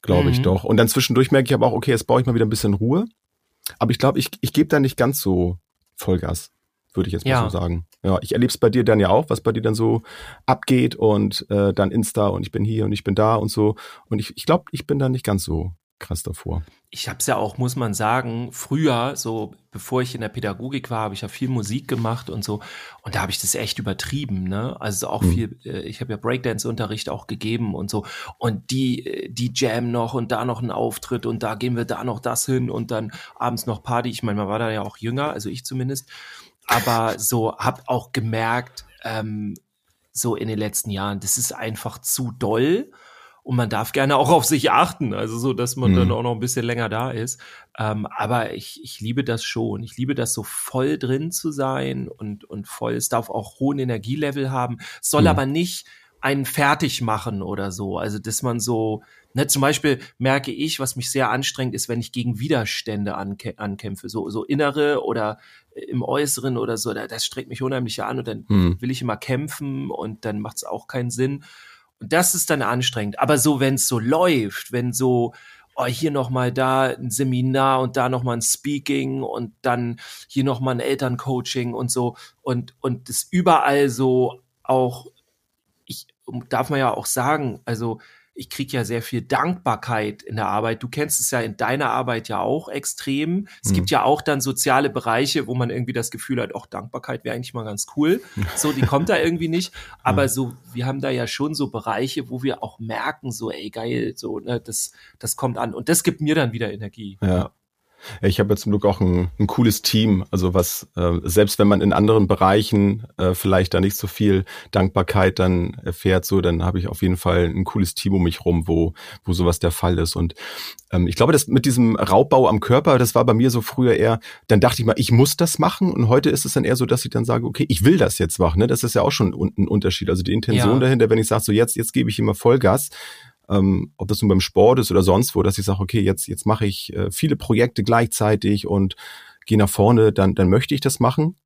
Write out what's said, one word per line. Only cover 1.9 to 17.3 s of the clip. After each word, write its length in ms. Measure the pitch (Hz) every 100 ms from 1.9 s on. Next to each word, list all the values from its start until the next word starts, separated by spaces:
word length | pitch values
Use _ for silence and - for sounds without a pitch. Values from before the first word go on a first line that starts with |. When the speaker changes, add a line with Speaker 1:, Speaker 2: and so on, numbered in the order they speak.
Speaker 1:
jetzt 160 | 117 -
brauche 120 | 123
ich 60 | 127
mal 100 | 117
wieder 100 | 110
ein 40 |
bisschen 240 | 110 110
Ruhe. 320 | 98 113 151 226 _ _ _ _ _ - -
Aber 120 | 117
ich 80 | 120
glaub, 180 | 131 180
ich, 140 | - -
ich 100 | 127
geb 160 | - 156
da 120 | 151
nicht 160 | 135 -
ganz 240 | 123 139
so 360 | 98 90 87 90 _ _ _ -
Vollgas, 560 | - 90 87 87 - _ _ _ _
würde 140 | - 87
ich 60 |
jetzt 100 | 85 131
mal 60 |
Speaker 2:
Ja. 120 | 127
Speaker 1:
so 60 | 113 87
sagen. 280 | 87 85 - _
Ja, 160 | 95 92
ich 120 | -
erleb's 240 | - 123 -
bei 120 | 117
dir 140 | 127
dann 160 | 113 107
ja 80 | 95
auch, 220 | 107 156
was 100 | -
bei 140 | -
dir 80 | 113
dann 140 | 117 110
so 280 | 113 113 - - - - -
abgeht 500 | 123 - 127 120 -
und, 500 | 110 104 101 - -
äh, 240 | 101 101
dann 180 | 95 98
Insta 360 | 113 107 - 101
und 140 | 95
ich 80 | 92
bin 140 | - 104
hier 180 | 110
und 80 | 101
ich 140 | 104 -
bin 100 | 98
da 200 | 107 110
und 120 | 104
so. 260 | 113 107 107 - - _
Und 100 | 104
ich, 140 | 104 -
ich 100 | -
glaub, 220 | 175 -
ich 140 | 143 -
bin 120 | 143
da 80 | 135
nicht 180 | 127 -
ganz 180 | 101 -
so 260 | 80 85 87 _ _
krass 220 | - 82
davor. 400 | - 92 - 82 80 _ _
Speaker 2:
Ich 180 | - -
hab's 160 | -
ja 120 | -